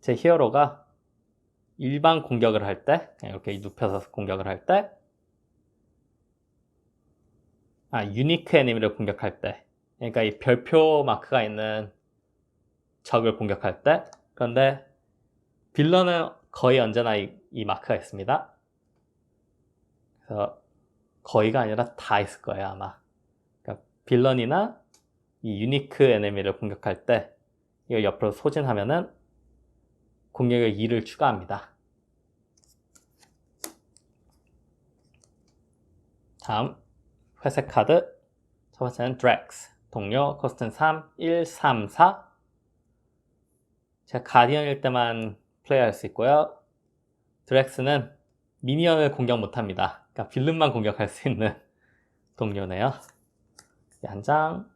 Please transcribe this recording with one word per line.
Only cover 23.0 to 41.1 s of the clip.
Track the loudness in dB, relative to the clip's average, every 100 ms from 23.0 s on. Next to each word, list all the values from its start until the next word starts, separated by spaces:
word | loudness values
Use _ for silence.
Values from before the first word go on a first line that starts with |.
| _ _ _ _ _ _
그러니까 | -16 -16 _ _
빌런이나 | 0 4 4 2 0 -2 -2 -8 _ _ _ _ _ _
이 | -8 -4
유니크 | -2 -2 -4 4
에네미를 | 4 6 0 -2 -4 -4
공격할 | -8 -6 -6 -6
때 | 0 0 -2 _ _ _ _ _ _
이거 | 0
옆으로 | 0 0 -4
소진하면은 | -2 -4 -2 -2 -2 -2 -2 -4 _ _ _ _ _ _ _ _ _ _ _ _
공격력 | -4 0 2 2 0
이를 | -2 -2
추가합니다. | -4 -2 0 0 -8 -12 -12 _ _ _ _ _ _ _ _ _ _ _ _ _ _ _ _ _ _ _ -18 _ _ _ _ _ _ _ _ _ _ _ _ _ _ _ _ _ _ _ _ _ _ _ _ _ _ _
다음, | -4 -4 -4 -8 _ _ _ _ _ _
회색 | -4 -4 -2
카드. | 0 4 4 2 -14 _ _ _ _ _
첫 | _
번째는 | -8 -4 -6 0
드렉스. | 2 2 0 -20 -20 _ _
동료, | -10 -4 0 0 -2
코스트는 | -6 -4 -10
삼, | 0 0 0 -8